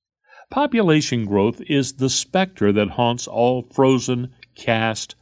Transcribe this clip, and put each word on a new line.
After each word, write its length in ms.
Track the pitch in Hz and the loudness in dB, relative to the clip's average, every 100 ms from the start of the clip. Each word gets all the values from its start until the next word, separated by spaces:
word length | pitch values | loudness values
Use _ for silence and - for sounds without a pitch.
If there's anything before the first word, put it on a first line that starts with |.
| _ _ _ - - | _ _ _ -20 -8
Population 760 | 269 285 233 185 156 143 120 104 | -4 -2 2 2 2 2 -4 0
growth 360 | 101 104 120 - | 2 2 -2 -2
is 260 | 143 127 | -2 -2
the 160 | - 127 | -2 -2
specter 640 | - - 185 190 - 101 | -2 -2 -2 -2 0 0
that 200 | 101 104 | 2 0
haunts 360 | - 120 120 - | 0 -2 -2 -6
all 340 | 110 120 127 | 0 0 0
frozen, 720 | 123 - 135 131 123 123 127 - - - | -4 0 2 2 0 -4 -6 -12 -20 -10
caste, 600 | - 113 113 110 - - | -4 -2 -2 -4 -10 -16